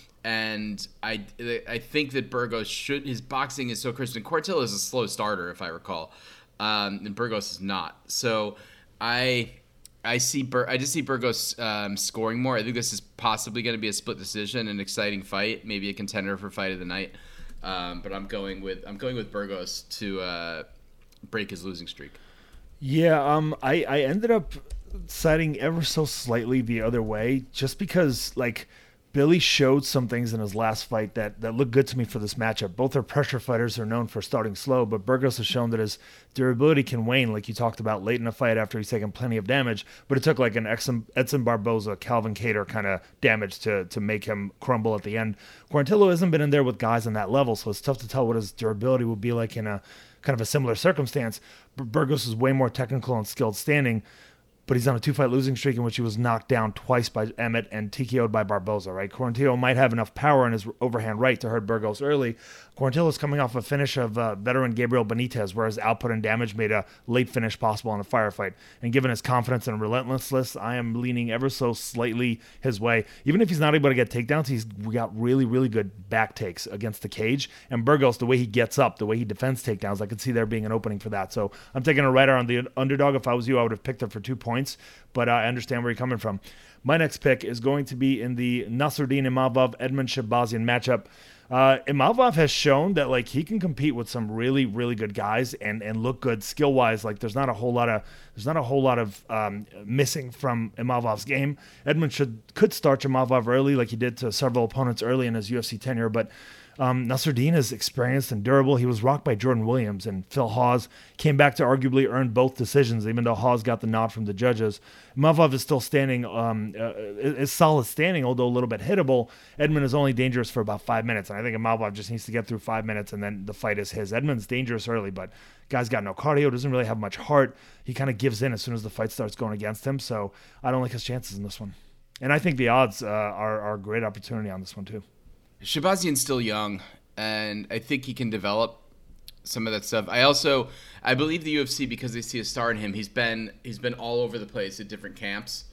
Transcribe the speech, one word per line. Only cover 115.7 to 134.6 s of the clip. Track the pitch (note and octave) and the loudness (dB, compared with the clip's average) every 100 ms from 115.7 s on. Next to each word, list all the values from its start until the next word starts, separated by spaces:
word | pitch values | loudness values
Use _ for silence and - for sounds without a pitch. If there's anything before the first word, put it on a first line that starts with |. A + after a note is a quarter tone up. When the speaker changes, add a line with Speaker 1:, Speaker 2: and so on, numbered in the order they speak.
| C#3 | -2
Speaker 2:
standing, | - C#3+ C3+ B2 | 2 2 2 0
um, | A#2+ A2+ A#2 A2 G#2+ G2+ | -2 -2 0 -2 -4 -4
uh, | A2+ | -6
is | G2+ G#2+ G#2 C3 C3 C#3+ | -6 -8 -4 -2 0 0
solid | - D#3+ D3+ A2+ | 4 6 6 2
standing, | - E3 F3 | 0 2 2
although | B2 B2 B2 | 2 2 2
a | |
little | B2 B2 | 2 0
bit | G#2+ | -2
hittable. | G#2+ G3 C#3 B2+ A#2 - - - | 0 2 4 2 0 -8 -14 -2
Edmund | D3+ D3+ C3+ | 0 2 2
is | |
only | C#3+ C#3 | 2 2
dangerous | B2 B2+ B2 A2+ | 2 2 0 -2
for | B2 | -2
about | A2 G#2 | -2 -4
five | - A2+ | -2 -2
minutes, | A2+ A2 F#2 | 0 -2 -4
and | G2+ | -6
I | |
think | A#2 A2+ | -4 -2
Imavov | A2+ A2+ G#2+ | 0 0 0
just | G2+ G#2 | -6 -8
needs | A#2 - | -8 -4
to | |
get | A2+ G#2+ | -4 -2
through | A2+ | -6
five | - A2+ | -4 -4
minutes, | A2 G#2+ G2+ | -2 -4 -6
and | G#2 | -6
then | G2+ G#2 G2+ | -6 -6 -8
the | |
fight | G#2 A2+ G#2 | -6 -2 -2
is | G2+ | -4
his. | G#2+ G2+ | -6 -4
Edmund's | A2+ D3 B2 G2 | -2 0 -2 -2
dangerous | B2+ B2+ A#2 A2 | -4 -2 -4 -2
early, | A#2 G2 | -4 -4
but | F#2+ F#2 - - - - | -8 -12 -16 -20 -20 -6
guy's | C3 A#2 | -2 0
got | A#2 | -2
no | G2+ | -2
cardio, | F#2+ C#3+ D3 C#3+ | -2 2 4 4
doesn't | B2 C#3 | 2 0
really | B2+ | 0
have | A2+ A2 | 0 -2
much | G#2 - | -4 -6
heart. | - D3 C3 - - - | 2 4 4 0 -20 -14
He | - | -8
kinda | B2 C3+ | -4 -2
gives | A2 C3 A2 | 0 0 2
in | C3 | 0
as | A2+ | -2
soon | - | -4
as | A#2 | -6
the | G#2+ | -6
fight | - A2+ | -4 -4
starts | - A2 | -4 -6
going | - A2+ | -4 -6
against | G#2+ G#2 A2 | -4 -6 -6
him, | C#3 C3+ | -4 -4
so | - A2+ G2 - - - | -4 -4 -6 -10 -20 -8
I | C3 | -2
don't | B2+ | 0
like | B2 | 0
his | A#2+ | -4
chances | - B2 - G2+ | -6 -8 -8 -10
in | |
this | G2+ - | -10 -10
one. | G2+ - - - - - | -12 -14 -20 -20 -20 -6
And | B2+ | 0
I | D3 | 2
think | F3 C3 | 2 2
the | A#2+ | 4
odds, | B2 B2+ G2+ | 4 4 0
uh, | A2 | -4
are, | G#2+ G#2 G2 G#2+ A2 | -2 -2 -4 -4 -2
are | G#2 | -4
a | G#2+ | -6
great | G2 A2 | -4 -4
opportunity | A2 G2+ - A#2 G#2+ | -4 -6 -8 -8 -6
on | F#2+ | -8